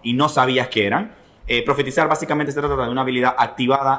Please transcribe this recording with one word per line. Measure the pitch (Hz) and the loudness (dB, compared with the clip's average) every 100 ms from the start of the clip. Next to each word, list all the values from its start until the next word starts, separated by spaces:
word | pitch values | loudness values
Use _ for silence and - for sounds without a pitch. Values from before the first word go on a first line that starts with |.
y | 117 | -4
no | 123 143 | 0 2
sabías | - 127 127 123 | 2 2 2 0
qué | 113 101 | 0 0
eran. | 131 214 - - _ - | 0 -2 -12 -20 _ -4
Eh, | 120 | -2
profetizar | 120 139 135 131 151 | 0 0 0 0 0
básicamente | 156 - 151 143 | 0 0 -2 -2
se | 139 | -2
trata | 143 135 | -2 -2
de | 120 | -2
una | 127 | -2
habilidad | 127 123 127 127 | -2 0 0 0
activada | 117 - 123 135 135 | -2 0 0 2 2